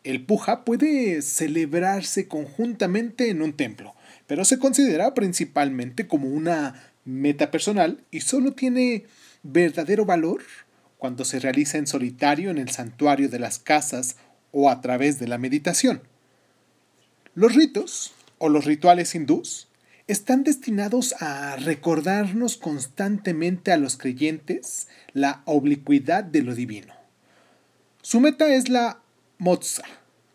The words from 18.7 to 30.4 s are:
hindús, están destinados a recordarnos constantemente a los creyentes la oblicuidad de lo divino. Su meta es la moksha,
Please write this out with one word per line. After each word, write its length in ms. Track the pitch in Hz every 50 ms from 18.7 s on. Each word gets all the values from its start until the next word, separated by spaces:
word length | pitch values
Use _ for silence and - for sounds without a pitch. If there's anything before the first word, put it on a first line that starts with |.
| 151 147 180 175 180 180 170 - -
hindús, 540 | 165 147 123 180 170 - - - - - _ _ _ _ _ _ _ _ -
están 340 | 208 - - - 254 262
destinados 720 | 269 311 285 - - 240 214 202 202 208 233 254 - - - -
a 360 | 165 151 143 - - - -
recordarnos 1000 | - - 160 156 151 - 170 160 156 147 185 196 208 208 190 185 226 247 226 -
constantemente 1160 | - - 160 147 139 123 - - - 196 202 208 202 - 190 165 156 165 180 185 180 - 196
a 40 | 175
los 220 | 156 139 131 - -
creyentes 920 | - 131 123 127 147 156 160 151 - - 175 - - - - - - - - - _ -
la 300 | - 135 139 139 143 - _
oblicuidad 800 | - 151 143 131 147 143 143 - 143 147 143 127 156 170 202 208
de 180 | 170 147 156
lo 120 | 131 123 120
divino. 400 | 120 123 110 107 101 90 - - - _ _ _ _ _ _ _ _ _ _ _ _ _ _ _ _ _ _ _ _
Su 200 | - - - 233
meta 280 | 262 302 302 - 311 302
es 220 | 269 262 254 247
la 320 | 254 240 233 226 - - _ _ _ _ _ _ _
moksha, 480 | - 180 180 180 180 - - - - - - - - _ _ _ _ _ _ _ _